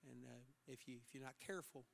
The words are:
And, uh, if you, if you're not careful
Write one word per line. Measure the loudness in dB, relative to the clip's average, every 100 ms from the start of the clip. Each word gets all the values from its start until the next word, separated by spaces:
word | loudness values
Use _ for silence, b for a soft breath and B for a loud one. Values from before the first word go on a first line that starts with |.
| -4
And, | -4 -2
uh, | -4 -6 -14 -4
if | -4 0
you, | -2 0
if |
you're | 0
not | 0 0
careful | 4 4 4 -4 -8